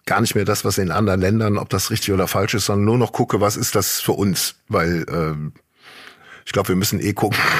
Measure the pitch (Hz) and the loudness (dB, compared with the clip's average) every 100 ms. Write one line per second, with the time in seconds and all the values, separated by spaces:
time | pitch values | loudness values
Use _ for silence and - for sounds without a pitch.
0 | - 95 113 104 98 101 110 98 92 101 | -2 0 2 0 0 0 0 0 0 0
1 | 107 92 92 110 107 101 - 98 - 117 | 2 2 2 2 2 0 -2 -2 -2 -2
2 | - 95 90 95 98 110 - 101 104 123 | 0 0 0 0 0 0 0 2 4 4
3 | 110 - 120 104 104 - 120 104 92 - | 2 0 0 2 0 0 0 0 0 -2
4 | - - 101 85 - - - 104 85 87 | -2 0 2 0 -4 -8 -4 0 0 0
5 | - 82 78 76 76 - _ _ - - | -2 -2 -2 -4 -8 -12 _ _ -20 -20
6 | - - - - - 101 95 92 95 101 | -20 -20 -20 -20 -4 -2 0 0 0 0
7 | 98 101 107 107 - - | -2 0 0 0 0 0